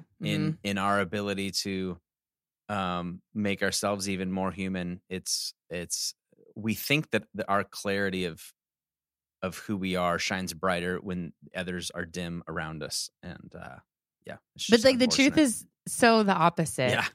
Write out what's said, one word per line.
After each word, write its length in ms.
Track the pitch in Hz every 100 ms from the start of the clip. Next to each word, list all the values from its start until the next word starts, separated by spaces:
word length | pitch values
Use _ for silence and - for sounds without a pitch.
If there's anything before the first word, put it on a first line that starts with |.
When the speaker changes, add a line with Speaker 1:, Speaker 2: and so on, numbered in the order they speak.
| - -
Speaker 1:
In, 200 | 104 156
Speaker 2:
Mm-hmm. 140 | 156 156
Speaker 1:
in 140 | 101 101
our 220 | 101 101
ability 520 | 90 104 101 98 98 -
to, 340 | 101 95 92 87 _ _ _ _ _ _ -
um, 520 | 104 92 87 87 90 -
make 280 | 107 104 98
ourselves 480 | 98 - 101 101 98
even 220 | 92 92
more 200 | 92 92
human. 500 | 87 95 92 87 90 -
It's, 440 | 92 - - - - _
it's, 460 | 87 82 - - - _ _ - -
we 180 | 110
think 380 | 101 - 147 147
that 120 | 110 -
the, 140 | 101 95
our 140 | 101
clarity 640 | 98 - 101 98 98 92 90
of, 160 | 80 - - _ _ _ _ _ _ _ _
of 160 | 95 -
who 180 | - 101
we 180 | 92 90
are 220 | 87 85
shines 340 | - 95 90
brighter 440 | 82 95 87 90 90
when 360 | 101 90 82 - - 92
others 360 | 90 90 85
are 140 | 87 85
dim 380 | 90 85 85 80
around 340 | 82 78 78
us. 260 | 73 - - _
And, 300 | 90 - - -
uh, 200 | - - - _ _ _ -
yeah, 120 | - _ -
it's 120 | -
Speaker 2:
But, 80 | 226
Speaker 1:
just 80 | 262
Speaker 2:
like, 140 | 247
the 80 | 254
truth 260 | - 269 285
Speaker 1:
unfortunate. 60 |
Speaker 2:
is 220 | 277 214 - _ -
so 360 | - 240 226
the 100 | 202
opposite. 580 | 185 170 - 160 - 127
Speaker 1:
Yeah, 140 | 113 -